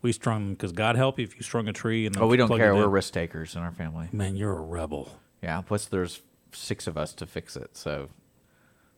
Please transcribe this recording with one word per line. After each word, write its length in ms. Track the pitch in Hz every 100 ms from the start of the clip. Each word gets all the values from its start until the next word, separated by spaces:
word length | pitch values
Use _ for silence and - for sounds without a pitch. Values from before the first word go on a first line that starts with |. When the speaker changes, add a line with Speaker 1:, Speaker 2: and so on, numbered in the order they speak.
Speaker 1:
we 100 | 123
strung 360 | 117 - 110 101
them, 80 | 98
'cause 160 | 98
God 240 | 87 107 120
help 220 | 131 135
you 60 |
if 100 | 110 -
you 60 |
strung 240 | - 120 107
a 60 |
tree 320 | 101 117 113
and 100 | 110
then 80 | 98
Speaker 2:
Oh, 40 | 113
we 100 | 123
don't 120 | 117
Speaker 1:
plugged 120 | 117
Speaker 2:
care. 120 | 110
Speaker 1:
it 20 |
Speaker 2:
We're 100 | 101
Speaker 1:
in. 60 | 104
Speaker 2:
risk 240 | 98 -
takers 420 | 90 85 80 80 87
in 60 |
our 100 | 85
family. 360 | 85 82 80 85
Speaker 1:
Man, 240 | 104 98 95
you're 180 | 104
a 60 | 92
rebel. 480 | 80 85 80 73 - - _ _
Speaker 2:
Yeah, 200 | 85 82
plus 240 | 90 104 -
there's 340 | 95 90 - _ _ _
six 340 | - - - -
of 120 | 78
us 160 | 78
to 100 | - -
fix 300 | - - -
it, 180 | -
so. 360 | - - 73 69 - _ _ _ _ _ _ _